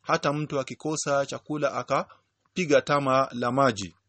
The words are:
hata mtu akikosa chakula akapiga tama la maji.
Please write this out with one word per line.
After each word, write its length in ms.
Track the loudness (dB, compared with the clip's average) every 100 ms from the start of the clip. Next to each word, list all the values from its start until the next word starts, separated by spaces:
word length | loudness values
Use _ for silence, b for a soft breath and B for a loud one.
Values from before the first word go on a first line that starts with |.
hata 320 | 0 0 0
mtu 260 | -2 -2 -4
akikosa 640 | -4 -8 -6 -4 -2 0 -2
chakula 480 | -8 -8 -4 -2
akapiga 1080 | -4 -2 -2 -4 -14 _ _ _ -6 4 4
tama 460 | 4 0 2 2 2
la 200 | -2 -2
maji. 440 | 4 2 2 -8 _